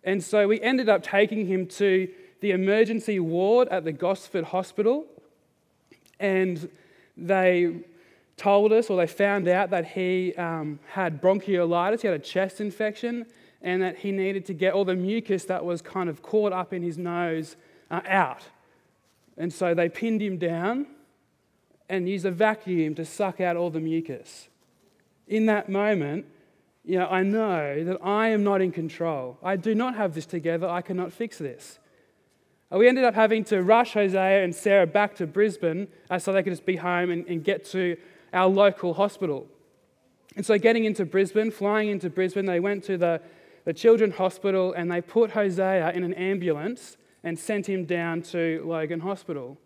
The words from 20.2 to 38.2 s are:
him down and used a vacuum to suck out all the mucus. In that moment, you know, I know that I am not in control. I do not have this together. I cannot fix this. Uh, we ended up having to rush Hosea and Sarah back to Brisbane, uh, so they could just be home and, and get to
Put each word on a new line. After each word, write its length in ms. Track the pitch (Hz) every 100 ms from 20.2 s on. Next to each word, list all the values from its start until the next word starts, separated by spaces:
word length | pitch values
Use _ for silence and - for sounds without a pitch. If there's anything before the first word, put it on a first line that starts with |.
him 160 | 208 180
down 500 | 170 165 180 247 285 - _ _ _ _ _ _ _ _ _
and 200 | 190 180
used 180 | 196 185
a 60 |
vacuum 640 | 175 214 214 185 175 156 156
to 100 | 160
suck 360 | - 196 175
out 140 | 180 170
all 140 | 175
the 100 | 160
mucus. 680 | 160 160 160 127 - - - _ _ _ _ _ _ _ _
In 180 | 214 220
that 220 | 208 196
moment, 560 | 196 208 202 143 160 - _ _ _ _ _ -
you 120 | 185
know, 100 | 180
I 160 | 185
know 600 | 190 214 220 175 147 143
that 140 | 165 185
I 260 | 180 208 220
am 140 | 214
not 180 | 202 196
in 100 | 185
control. 680 | 170 165 - 165 147 127 123
I 140 | 185 196
do 180 | 196 220
not 200 | 254 226
have 180 | 202
this 120 | 160 -
together. 420 | 175 160 165 175
I 140 | 175
cannot 300 | 175 180 180
fix 260 | - 233 -
this. 420 | 147 120 - - _ _ _ _ _ _ _ _ _
Uh, 60 | 185
we 100 | 240
ended 160 | 254
up 120 | 247 202
having 280 | 220 220 208
to 160 | 202
rush 320 | 180 226 233
Hosea 500 | 214 196 190 190 196
and 120 | 185 -
Sarah 320 | 214 196 170
back 280 | 202 208 -
to 120 | 165
Brisbane, 600 | 185 214 202 170 165 196 - _
uh, 100 | 180
so 120 | -
they 120 | 196
could 100 | 185
just 120 | 175 -
be 120 | 185
home 320 | 180 175 180
and, 180 | 170 170
and 160 | 170
get 220 | 156 196 -
to 260 | 190 180 170 - -